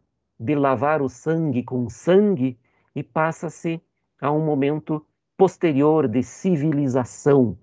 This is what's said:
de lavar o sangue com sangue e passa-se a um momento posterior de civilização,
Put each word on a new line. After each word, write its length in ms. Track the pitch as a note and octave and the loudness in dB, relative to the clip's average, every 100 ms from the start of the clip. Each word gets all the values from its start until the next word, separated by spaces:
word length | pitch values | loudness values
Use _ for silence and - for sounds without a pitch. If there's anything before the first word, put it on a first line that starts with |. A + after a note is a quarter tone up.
| _ _ _ - | _ _ _ -10
de 160 | A2+ | -4
lavar 480 | D3 C#3 B2 C#3+ D#3 | 0 0 0 0 0
o 60 | C3 | -2
sangue 540 | - D#3 E3 D#3+ B2 | -6 -4 -2 -2 -2
com 240 | A#2+ B2+ A#2 | -4 -6 -6
sangue 720 | - - F#3 G#3 E3+ C3 B2 _ _ _ | -6 2 2 4 0 -2 -6 _ _ _
e 80 | C#3+ | -12
passa-se 800 | C#3 D#3+ D#3+ D#3+ E3 - E3+ E3 _ _ _ - | -8 -2 -2 -4 -10 -8 -8 -8 _ _ _ -8
a 100 | C#3 | -2
um 140 | D3+ | -2
momento 600 | D#3 C#3+ C#3 D3+ D3 D3+ - _ _ - | 0 0 0 -2 -4 -8 -8 _ _ 0
posterior 720 | F#3 - F3 C#3 D3+ D#3 C3+ | 0 2 0 2 2 2 2
de 140 | A#2+ | -2
civilização, 1300 | B2 - F#3+ D#3 D#3 C#3+ C#3 B2+ A#2+ - C#3+ C#3 A#2 E2+ | -4 -4 -2 0 0 0 0 -2 -4 -2 2 4 2 -2